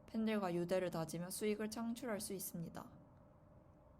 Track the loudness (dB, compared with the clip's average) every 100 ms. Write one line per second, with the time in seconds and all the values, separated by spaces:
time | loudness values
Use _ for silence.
0 | -6 0 4 4 4 2 4 4 4 0
1 | -2 -2 -4 0 2 2 0 -2 -2 -2
2 | -2 -2 -2 -4 -4 -6 -6 -8 -12 -16
3 | -20 -20 -20 -20 -20 -20 -20 -20 -20 -20